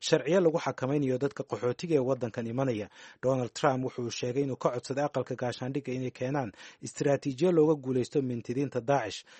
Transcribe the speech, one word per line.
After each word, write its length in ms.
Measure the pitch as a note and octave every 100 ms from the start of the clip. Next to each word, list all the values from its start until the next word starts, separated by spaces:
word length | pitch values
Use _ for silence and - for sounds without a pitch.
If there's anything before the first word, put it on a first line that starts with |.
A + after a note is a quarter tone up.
sharciyo 400 | - D#3 C3+ F#3+
lagu 180 | E3 D#3+
xakameynayo 600 | C#3 - C3 D3+ C3+ B2+
dadka 240 | C#3 -
qaxootiga 500 | - - B2 A#2+ E3+
ee 40 | D3 B2+
waddankan 380 | B2+ A#2+ B2 A#2
imanaya. 420 | B2 C3+ G#2+ F#2+ - - -
Donald 300 | B2+ C3 A#2+
Trump 300 | - D3 C3
wuxuu 260 | C3 - A#2+
sheegay 320 | - B2 C3
inuu 140 | C#3 A#2+
ka 140 | D#3
codsaday 300 | B2 - C#3
aqalka 300 | D3 C3 - B2
gaashaandhigga 560 | B2 - C3 C#3 B2+
inay 180 | B2+ B2+
keenaan 420 | - B2+ C#3+ A2 - - -
istiraatiijiyo 720 | - - D3 C3+ C#3+ B2+ F3+
looga 220 | E3 D3+
guulaysto 480 | D3 C3 B2+ A#2 D3+
mintidiinta 580 | B2+ A#2+ A#2 B2 C3+ B2
Daacish. 440 | A#2+ C#3 G2+ - -